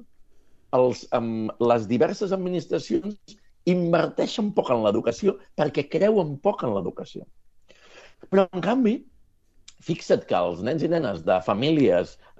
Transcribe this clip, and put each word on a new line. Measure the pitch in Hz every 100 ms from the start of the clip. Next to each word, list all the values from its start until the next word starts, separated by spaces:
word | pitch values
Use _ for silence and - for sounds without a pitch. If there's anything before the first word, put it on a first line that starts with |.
| - - - - - - _ 127
els, | 127 113 - 127
em, | 117 113 110 -
les | 120 120 101
diverses | 117 160 202 196 190
administracions | 180 180 - 175 - - 202 208 - - _ _ -
inverteixen | 180 170 170 156 - - - 208 -
poc | -
en | 120 107
l'educació | 110 - - 202 - - -
perquè | 147 151 139
creuen | 160 202 220 160 139 202
poc | 202 123
en | 101
l'educació. | 90 - - - - - - _ - - - - - - -
Però, | 190 185
en | 185 165
canvi, | 254 226 247 - _ _ _ _ _ - - -
fixa't | - - 156 -
que | 90
els | 87 85 107
nens | 160 160
i |
nenes | 170 135 92 82
de | 92 -
famílies, | 104 139 156 120 87 92 - - -